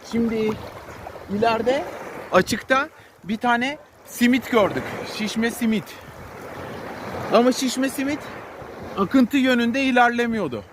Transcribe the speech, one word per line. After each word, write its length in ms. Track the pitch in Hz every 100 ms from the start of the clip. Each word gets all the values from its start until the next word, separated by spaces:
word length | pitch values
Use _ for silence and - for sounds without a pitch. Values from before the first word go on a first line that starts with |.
| -
Şimdi 380 | 226 233 220 214 220 - - - - - - -
ileride 540 | 202 226 226 226 262 359 - - - -
açıkta 560 | 175 185 226 - 262 302 - - _
bir 120 | 170 214
tane 420 | 240 240 254 302 - - -
simit 440 | - 240 254 -
gördük. 320 | 233 185 131 - - - -
Şişme 340 | 214 220 226
simit. 340 | 233 233 220 - - - - - - - - - - - - - - -
Ama 200 | 214 240
şişme 360 | 247 262 247 262
simit 300 | - 269 294 - - - - - - - -
akıntı 380 | 196 269 247 285
yönünde 460 | 262 247 233 247
ilerlemiyordu. 840 | 269 247 240 240 240 226 170 113 98